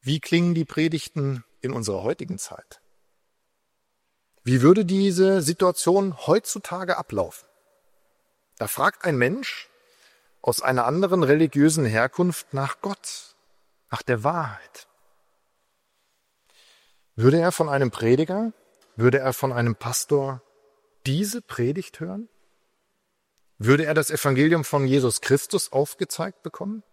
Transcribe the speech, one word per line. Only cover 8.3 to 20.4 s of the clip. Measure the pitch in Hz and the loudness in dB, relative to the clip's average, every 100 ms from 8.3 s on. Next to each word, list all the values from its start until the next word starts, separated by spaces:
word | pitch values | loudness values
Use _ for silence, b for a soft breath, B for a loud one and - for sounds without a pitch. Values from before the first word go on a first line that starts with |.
| _ _ _ | _ _ _
Da | 107 | -8
fragt | - 156 - | 0 0 0
ein | 185 139 | -2 2
Mensch | 123 220 262 - - _ b b b b b b | 2 0 -8 -12 -16 _ b b b b b b
aus | - 120 | -4 -2
einer | - 127 120 | 0 0 0
anderen | 156 196 180 | 0 0 2
religiösen | 139 151 160 143 151 160 | 4 4 4 4 4 4
Herkunft | 127 110 127 - 180 160 - | 0 2 0 0 -2 -2 -8
nach | 139 139 - | -6 -6 -6
Gott, | 196 196 - - - _ _ _ _ _ _ | -8 -8 -12 -16 -18 _ _ _ _ _ _
nach | 113 | -10
der | - 120 | -4 -2
Wahrheit. | 120 170 143 101 - - - _ _ _ _ _ _ _ _ _ _ _ _ _ _ _ b b b b b b b - | 0 -2 -6 -10 -20 -20 -20 _ _ _ _ _ _ _ _ _ _ _ _ _ _ _ b b b b b b b 4
Würde | 120 160 | 4 6
er | 170 | 2
von | - 160 | 0 0
einem | 139 131 | 0 0
Prediger, | - 117 127 160 190 226 - _ _ _ - | 0 2 2 2 -2 -4 -8 _ _ _ 0
würde | 120 131 | 2 2
er | 131 | -2
von | 123 135 | -4 -4
einem | 120 117 110 | -2 -2 -2
Pastor | 120 120 - 147 135 131 | -6 -6 0 -2 -2 -10